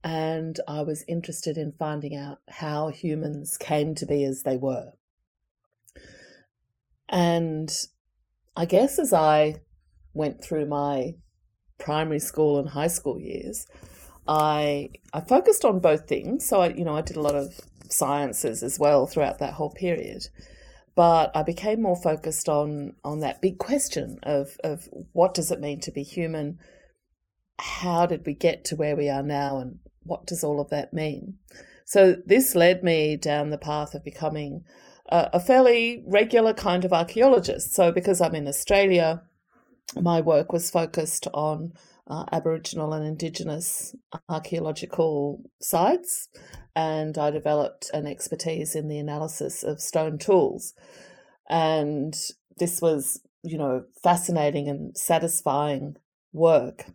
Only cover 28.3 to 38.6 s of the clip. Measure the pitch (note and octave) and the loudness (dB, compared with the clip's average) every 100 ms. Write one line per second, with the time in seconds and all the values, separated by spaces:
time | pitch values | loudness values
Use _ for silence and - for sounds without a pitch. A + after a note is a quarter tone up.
28.3 | D3 E3+ - - D3+ D3+ C#3+ C#3+ C#3 C#3+ | 0 0 0 -6 -2 -2 0 -2 -2 -2
29.3 | C#3+ C#3+ C3+ B2+ - - _ D#3+ F#3 - | -2 -2 -4 -8 -14 -20 _ -10 -10 -6
30.3 | E3+ D#3 D3 C#3+ D3 - D#3+ D#3 C#3+ - | -4 -2 -2 -2 -4 -4 -4 -4 -6 -12
31.3 | - _ - - _ - G#3 F#3+ F3+ - | -18 _ -20 -20 _ 0 8 8 6 4
32.3 | G#3+ C4 F3+ E3+ F3+ F#3 E3 D3+ D3+ D#3 | 4 6 6 6 6 2 2 2 0 -2
33.3 | D3 D3 D3 D3+ D3+ D3 D3 D3 - D#3 | -2 -2 -4 -4 -4 -6 -10 -14 -6 -6
34.3 | D#3 D3 D3 F3 - - _ - E3+ - | -4 -8 -12 -16 -20 -20 _ 0 2 2
35.3 | F3 F3 C4 B3+ A#3+ A#3 A#3+ - G3+ A3 | 0 4 6 8 6 2 -4 2 2 4
36.3 | A#3 A3 A3 G3+ F3+ F3+ F3 F3 - C4 | 4 4 2 0 0 2 2 0 4 6
37.3 | A#3 F3+ - - - F3 E3+ F3+ F3+ E3 | 6 2 -6 -4 4 4 4 0 2 2
38.3 | D#3+ C#3+ C#3 | 0 -4 -6